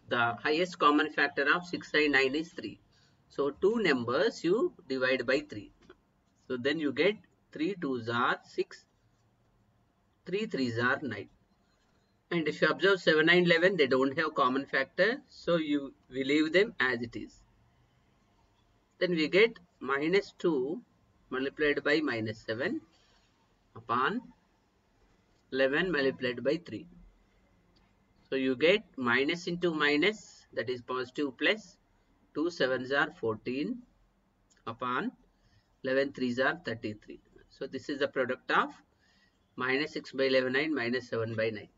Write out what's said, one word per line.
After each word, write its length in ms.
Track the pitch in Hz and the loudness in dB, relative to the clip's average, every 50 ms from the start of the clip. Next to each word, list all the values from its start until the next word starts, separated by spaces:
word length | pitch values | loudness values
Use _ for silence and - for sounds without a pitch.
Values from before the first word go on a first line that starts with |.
| _ - | _ -4
The 260 | 131 120 117 117 117 113 | 0 0 0 0 -2 -4
highest 380 | - 147 156 160 175 175 - - | -2 -2 0 0 0 -2 -2 2
common 320 | 170 147 147 151 156 151 | 4 4 4 4 2 0
factor 340 | - - 147 143 - - 139 143 156 | 0 -2 -2 0 0 -2 2 2 2
of 120 | 175 175 | 0 0
six 260 | - - 147 - - - | -6 -8 -8 -8 -2 0
and 200 | 151 151 147 139 | 2 2 4 4
nine 200 | 135 135 131 131 | 4 2 2 0
is 160 | 156 160 170 | -2 -6 -6
three. 300 | - - 123 104 82 - _ _ _ _ _ _ _ _ _ _ | -10 -12 -12 -12 -14 -14 _ _ _ _ _ _ _ _ _ _
So 220 | - - 139 143 | -4 -2 -2 -2
two 280 | 139 - - 190 226 240 | 0 2 2 2 2 4
numbers 640 | 214 170 139 127 117 117 123 147 190 233 226 - - | 2 2 2 2 0 0 0 2 2 0 0 -2 0
you 300 | 165 185 233 359 254 - - - | 0 2 2 2 -2 -4 -8 -10
divide 380 | - 131 131 127 127 135 127 123 | -6 -4 -2 0 0 0 0 0
by 140 | 117 131 151 | 0 0 0
three. 300 | 151 - - 107 98 - _ _ _ - - _ _ _ _ _ _ _ _ _ _ | -2 -6 -14 -14 -14 -16 _ _ _ -20 -20 _ _ _ _ _ _ _ _ _ _
So 100 | _ 127 | _ -8
then 220 | 123 120 139 151 165 | -2 -2 -2 -2 0
you 120 | 151 143 | -2 -2
get 240 | 123 123 156 190 214 214 - _ _ _ _ _ | 0 2 2 2 0 -2 -10 _ _ _ _ _
three 240 | - 139 151 175 202 180 | -8 -4 -4 -4 -4 -4
twos 300 | 143 139 131 123 110 113 | -4 -4 -4 -4 -4 -4
are 300 | 120 120 123 143 180 - - | -2 0 0 0 -2 -4 -6
six, 420 | - - - 185 _ - - _ _ _ _ _ _ _ _ _ _ _ _ _ _ _ _ _ _ _ _ _ _ _ _ _ _ _ _ _ | -12 -6 -6 -6 _ -6 -20 _ _ _ _ _ _ _ _ _ _ _ _ _ _ _ _ _ _ _ _ _ _ _ _ _ _ _ _ _
three 220 | - 175 208 220 | -6 -4 -4 -2
threes 320 | 214 - 143 131 120 113 117 | -2 -2 -2 -2 -2 0 0
are 200 | 120 123 - - 156 | 0 0 0 0 -4
nine. 260 | 127 107 101 - - _ _ _ _ _ _ _ _ _ _ _ _ _ _ _ _ _ _ _ _ | -8 -8 -8 -10 -14 _ _ _ _ _ _ _ _ _ _ _ _ _ _ _ _ _ _ _ _
And 160 | 180 170 156 | -2 -2 -2
if 140 | 151 147 - | -2 0 2
you 60 | 175 | 2
observe 320 | 156 151 143 170 196 196 180 | 2 2 4 4 4 4 4
seven 300 | - 180 160 156 156 165 | 4 4 4 6 6 6
and 160 | 170 180 180 | 6 6 6
eleven, 320 | 170 170 165 170 190 208 | 6 4 6 6 4 4
they 100 | 170 143 | 4 2
don't 300 | 123 135 131 131 139 135 | 4 4 2 2 2 0
have 160 | 160 165 156 - | -2 -2 -2 0
common 320 | - 139 127 131 135 139 | 2 2 2 2 -2 -2
factor. 560 | - - 139 135 - _ - 180 214 247 294 - _ | -2 -2 -2 -2 -2 _ 0 2 2 2 -2 -8 _
So 280 | - - - - 170 | -20 -8 -2 0 0
you, 360 | 170 160 147 147 143 139 135 - _ _ _ | 0 0 0 -2 -2 -2 -6 -14 _ _ _
we 120 | 131 131 135 | -6 -6 -2
leave 300 | 131 143 156 156 160 156 | 0 2 2 2 4 4
them 200 | 180 208 233 - _ | 2 2 2 0 _
as 220 | 127 127 123 120 | -2 -2 0 -2
it 140 | 120 117 - | -6 -8 -8
is. 240 | 107 - - - - _ _ _ _ _ _ _ _ _ _ _ _ _ _ _ _ _ _ _ _ _ _ _ _ _ _ _ _ _ _ _ | -12 -12 -12 -18 -20 _ _ _ _ _ _ _ _ _ _ _ _ _ _ _ _ _ _ _ _ _ _ _ _ _ _ _ _ _ _ _
Then 140 | _ 185 175 | _ -2 0
we 160 | 180 160 156 143 | 2 0 0 2
get 300 | - 185 220 233 233 - - _ _ _ | 4 4 4 4 2 -8 -20 _ _ _
minus 540 | - 127 135 139 147 160 180 202 - - - _ | -6 -4 -2 -2 0 2 0 0 0 -2 -16 _
two 420 | - 180 160 135 123 139 170 240 - _ _ _ _ _ _ _ _ _ | -2 0 0 0 -2 -2 -6 -8 -10 _ _ _ _ _ _ _ _ _
multiplied 540 | 127 127 131 139 - - 151 147 143 143 139 | -6 -4 -4 -6 -2 0 0 0 0 0 0
by 180 | 147 147 165 | 0 0 2
minus 380 | 156 143 120 113 110 110 107 - | 0 0 -2 -2 -4 -6 -6 -10
seven 420 | - - 113 110 143 190 269 320 - _ _ _ _ _ _ _ _ _ _ _ _ _ _ _ _ _ _ | -8 -8 -6 -4 -4 -4 -4 -6 -10 _ _ _ _ _ _ _ _ _ _ _ _ _ _ _ _ _ _
upon 480 | 117 117 - 117 123 131 151 196 240 - - - _ _ _ _ _ _ _ _ _ _ _ _ _ _ _ _ _ _ _ _ _ _ _ - | -20 -6 -2 0 0 2 0 0 -2 -6 -10 -20 _ _ _ _ _ _ _ _ _ _ _ _ _ _ _ _ _ _ _ _ _ _ _ 0
eleven 360 | 131 135 135 139 156 180 190 | 0 2 2 2 0 0 0
multiplied 540 | 165 147 135 135 127 123 127 120 117 123 120 | 0 0 0 0 -2 -2 -4 -6 -4 -2 -2
by 160 | 131 156 165 - | -2 -2 -2 -4
three. 200 | - 113 101 - - - - - - _ _ _ _ _ _ _ _ _ _ _ _ _ _ _ _ _ _ _ _ _ _ _ _ | -10 -12 -12 -14 -14 -20 -20 -20 -20 _ _ _ _ _ _ _ _ _ _ _ _ _ _ _ _ _ _ _ _ _ _ _ _
So 60 | 135 | -4
you 220 | 135 131 131 131 | 0 0 0 0
get 260 | 123 147 165 196 214 - _ _ | 2 4 4 4 4 0 _ _
minus 500 | - 127 120 117 127 139 147 170 175 - | -4 0 2 2 2 2 0 -2 -4 -4
into 260 | 185 175 175 175 175 160 | -6 -6 -2 -2 -2 0
minus, 720 | 156 147 147 147 147 165 202 - 214 - - - - - _ - | 2 2 2 4 4 2 2 0 -2 -12 -20 -20 -20 -20 _ -8
that 160 | - 120 123 | -8 -6 -6
is 120 | 127 120 | -6 -8
positive 560 | 117 - 127 127 127 123 _ - 147 139 120 | -6 -6 -6 -6 -6 -6 _ -4 -4 -4 -4
plus, 400 | - 151 156 208 214 - - - _ _ _ _ _ _ _ _ _ _ _ _ | -2 0 0 0 0 -4 -18 -20 _ _ _ _ _ _ _ _ _ _ _ _
two 140 | 151 156 175 | -4 -4 -4
sevens 420 | 170 - 143 127 131 127 127 127 | -2 0 0 0 0 -2 -2 -2
are 180 | 139 139 156 151 - - | 0 0 0 -2 -4 -6
fourteen 600 | - 113 110 107 _ 120 123 135 156 202 254 240 - _ _ _ _ _ _ _ _ _ _ _ _ _ _ _ _ | -4 -4 -4 -4 _ -6 -4 -4 -4 -6 -6 -10 -12 _ _ _ _ _ _ _ _ _ _ _ _ _ _ _ _
upon 460 | 117 113 - 127 123 123 131 185 254 - _ _ _ _ _ _ _ _ _ _ _ _ _ - | -12 -10 -6 -6 -4 -2 -2 -4 -6 -10 _ _ _ _ _ _ _ _ _ _ _ _ _ -4
eleven 280 | 131 131 135 139 139 | 0 0 0 0 0
threes 280 | - - 127 123 120 139 | -2 -4 -4 -2 0 0
are 200 | 175 139 - - - | 0 0 0 -2 -6
thirty-three. 560 | - 113 113 - 107 107 - - - - - _ _ _ - - _ | -8 -8 -6 -8 -10 -10 -10 -14 -20 -20 -20 _ _ _ -20 -20 _
So 180 | - - 139 | -12 -12 -10
this 200 | 135 135 131 - | -8 -8 -10 -8
is 120 | - 147 131 | -8 -4 -2
the 100 | 139 135 | -2 -2
product 420 | - 139 131 120 127 - _ - | 0 -2 -2 -2 -4 -8 _ 0
of 220 | 151 180 233 294 285 - _ _ _ _ _ _ _ _ _ _ _ _ _ _ _ | 0 0 0 0 -6 -16 _ _ _ _ _ _ _ _ _ _ _ _ _ _ _
minus 380 | - 123 127 131 139 151 147 - | -6 -4 -2 0 0 -2 -2 -6
six 180 | 156 147 - | -10 -10 -10
by 140 | - 127 135 | -2 0 0
eleven 320 | 135 131 131 127 127 127 | 4 4 2 2 2 0
and 180 | 135 151 160 156 | 0 0 0 -2
minus 320 | 127 117 120 123 127 123 | -2 -2 -2 -2 -4 -4
seven 280 | - - 113 113 110 113 | -4 -4 -4 -4 -4 -2
by 160 | 110 110 113 | -2 -2 -2
nine. 180 | 107 104 95 - _ | -2 -6 -14 -16 _